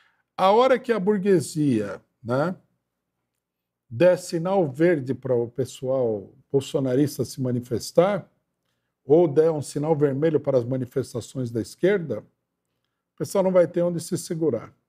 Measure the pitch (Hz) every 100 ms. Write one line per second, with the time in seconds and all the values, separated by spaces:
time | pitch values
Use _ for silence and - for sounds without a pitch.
0 | _ _ _ - 190 220 262 247 247 220
1 | 185 208 202 180 123 156 147 113 101 90
2 | _ _ 113 127 165 - _ _ _ _
3 | _ _ _ _ _ _ _ _ - 117
4 | 175 175 - 170 180 196 156 127 175 160
5 | 127 123 131 123 117 - 123 - 127 131
6 | 117 104 98 _ _ 139 131 151 135 127
7 | 147 - 117 - 127 123 123 107 - -
8 | 190 196 - _ _ _ _ _ _ _
9 | 127 156 170 143 160 156 - 147 151 151
10 | 143 135 160 147 - 131 117 131 123 139
11 | 120 120 - 135 120 117 107 - 175 202
12 | 151 107 - _ _ _ _ _ _ _
13 | _ - 160 202 185 185 170 175 175 170
14 | - 175 - 165 160 117 - _